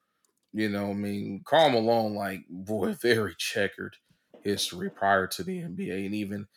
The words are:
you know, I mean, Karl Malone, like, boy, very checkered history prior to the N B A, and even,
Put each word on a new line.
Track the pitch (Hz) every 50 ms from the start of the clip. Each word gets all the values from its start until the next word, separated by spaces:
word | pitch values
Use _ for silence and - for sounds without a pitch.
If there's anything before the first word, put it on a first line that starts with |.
| _ _ _ _ _ _ _ _ _ _ -
you | 104 110 107
know, | 101 101 101 101
I | 101
mean, | 101 104 101 101 101 107 110 101 95 -
Karl | - 139 156 160 147
Malone, | 127 113 110 113 117 117 110 107 104
like, | 104 101 98 95 92 - -
boy, | 80 90 95 95 110 107 92 147 208
very | - - 120 120 113 107 92 82 -
checkered | - - - 113 101 95 - - 98 101 - - _ _ _ _ _ _ - -
history | - 98 101 98 - - - 175 - 196
prior | - - 98 98 101 95 92 92
to | - - 92
the | 175 185 180
N | 165 170 90
B | - 98 90
A, | 90 95 98
and | 98 104
even, | 107 104 95 104 101 101 - _